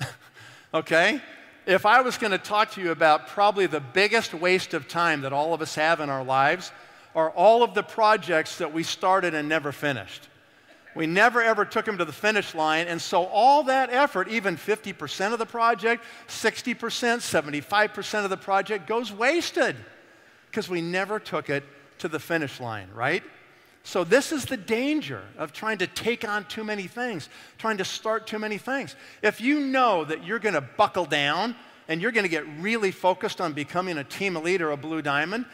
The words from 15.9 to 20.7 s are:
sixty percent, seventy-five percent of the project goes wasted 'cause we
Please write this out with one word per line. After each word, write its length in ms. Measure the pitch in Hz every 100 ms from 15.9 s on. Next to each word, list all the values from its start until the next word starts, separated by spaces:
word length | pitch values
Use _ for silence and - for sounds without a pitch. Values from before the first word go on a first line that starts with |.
| 233 - - -
sixty 480 | - 220 - 247
percent, 480 | 226 233 - 240 233
seventy-five 720 | - 170 147 143 135 202 208
percent 300 | 208 - 214
of 60 | 202
the 60 | 185
project 520 | - 196 190 208 156
goes 240 | 226 226
wasted 640 | 202 247 339 - 349 233 127 107 - - - _ _ _
'cause 180 | 220
we 120 | 175